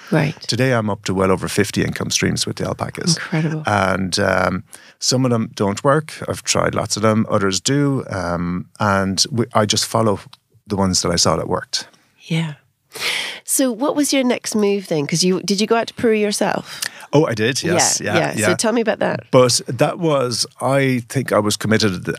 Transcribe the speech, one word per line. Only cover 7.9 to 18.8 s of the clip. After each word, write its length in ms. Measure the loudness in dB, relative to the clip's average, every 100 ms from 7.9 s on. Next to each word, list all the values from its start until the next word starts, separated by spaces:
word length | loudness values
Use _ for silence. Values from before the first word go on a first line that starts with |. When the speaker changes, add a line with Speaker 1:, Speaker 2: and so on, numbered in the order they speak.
| 0 -4
Speaker 2:
Um, 580 | -4 -2 -2 -2 -4 -6 -2
and 460 | 2 2 2 -2 -2
we, 140 | -2 0
I 100 | 0
just 220 | 2 0 -2
follow 340 | 0 0 0 -6 -20 _ _ -4
the 100 | 0
ones 240 | 2 2
that 100 | 0
I 60 | 2
saw 200 | 2 0
that 120 | 0
worked. 400 | -4 -4 -8 -10 _ _ _
Speaker 1:
Yeah. 340 | -4 -4 -4 -8 _ _ _ -8 -6 -4 -6 -10
So 280 | -2 0 2
what 240 | 2 0 2
was 160 | 2
your 100 | 2
next 300 | 2 0 -2
move 320 | 0 2 2 0
then? 180 | -2 0
'Cause 180 | 2
you, 160 | 2 2
did 180 | 0 0
you 60 | 2
go 100 | 0
out 100 | 0
to 60 |
Peru 200 | 0 0 2
yourself? 640 | 0 0 0 -2 -6 -10 -10 -10 0
Speaker 2:
Oh, 120 | 2 2
I 80 |
did, 280 | 0 0 0
yes. 380 | 0 2 2 0
Speaker 1:
Yeah, 140 | -2
Speaker 2:
Yeah, 40 | -2
Speaker 1:
yeah. 140 | -2 0
Speaker 2:
yeah. 80 | 0
Speaker 1:
So 80 |
tell 180 | 0 0
me 80 | 0